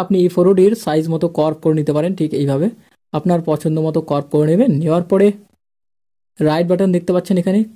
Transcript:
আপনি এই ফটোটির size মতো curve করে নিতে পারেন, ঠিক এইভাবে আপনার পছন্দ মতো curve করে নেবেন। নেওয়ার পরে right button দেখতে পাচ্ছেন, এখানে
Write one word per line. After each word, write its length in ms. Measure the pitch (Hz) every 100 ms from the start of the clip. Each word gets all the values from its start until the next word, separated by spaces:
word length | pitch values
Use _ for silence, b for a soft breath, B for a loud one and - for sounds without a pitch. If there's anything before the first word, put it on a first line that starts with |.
আপনি 140 | 185 190
এই 60 | 180 175
ফটোটির 380 | 175 190 190 226
size 200 | - 156 160
মতো 140 | 160 170 165
curve 200 | 156 156
করে 120 | 165 156
নিতে 120 | 147 147
পারেন, 160 | 170 185
ঠিক 100 | 156 147
এইভাবে 260 | 139 135 185 240 b b _ 151
আপনার 220 | 175 175 165
পছন্দ 280 | 151 165 156 156
মতো 120 | 156 156
curve 140 | 143 143
করে 120 | 151 151
নেবেন। 200 | 170 262 143
নেওয়ার 240 | 165 170 175
পরে 160 | 196 202 208 _ _ _ _ _ _ _ _ _ _
right 260 | 151 156 175
button 200 | 180 196 180
দেখতে 160 | 175 180
পাচ্ছেন, 200 | 180 190
এখানে 180 | 175 196 220